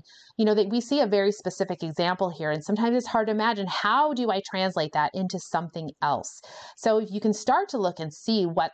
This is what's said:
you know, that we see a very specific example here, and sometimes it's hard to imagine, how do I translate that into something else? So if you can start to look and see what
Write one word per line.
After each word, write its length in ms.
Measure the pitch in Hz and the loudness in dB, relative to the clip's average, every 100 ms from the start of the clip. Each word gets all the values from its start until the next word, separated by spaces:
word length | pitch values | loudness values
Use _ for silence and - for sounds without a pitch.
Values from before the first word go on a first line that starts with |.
| - - - - | -10 -20 -8 0
you 100 | 214 | 4
know, 100 | 214 | 4
that 140 | 196 | 2
we 120 | 233 | 0
see 180 | 233 285 | 0 2
a 60 | 220 | 2
very 260 | 202 196 | 4 2
specific 520 | 202 185 - 190 170 | 0 -4 -4 -4 -4
example 500 | 165 156 175 185 185 160 | -4 -2 0 0 -2 -2
here, 140 | 151 | -2
and 140 | 156 | -2
sometimes 320 | 151 208 233 247 | -2 0 2 0
it's 80 | 247 | 0
hard 220 | 226 214 | 0 2
to 40 | |
imagine, 360 | 214 220 208 190 | 0 0 0 -4
how 440 | - 208 247 302 | -2 2 4 2
do 180 | 247 233 | 2 0
I 100 | 190 - | 0 -2
translate 440 | 190 190 175 156 | -2 -2 0 0
that 180 | 151 147 | 0 0
into 240 | 185 185 185 | 0 -4 -4
something 540 | - 165 170 170 156 - | -4 -4 -4 -8 -10 -4
else? 400 | 147 120 - - - - - - | -2 -2 -4 -16 -20 -20 -20 -2
So 220 | 226 220 | 2 2
if 140 | 214 | 0
you 80 | 202 | 0
can 140 | 214 | 0
start 360 | 208 - 311 403 | 0 2 2 0
to 80 | 240 | -2
look 220 | 180 175 | -2 -2
and 120 | 160 | -8
see 360 | - - 220 175 | -6 0 2 2
what 240 | 175 160 | 0 -2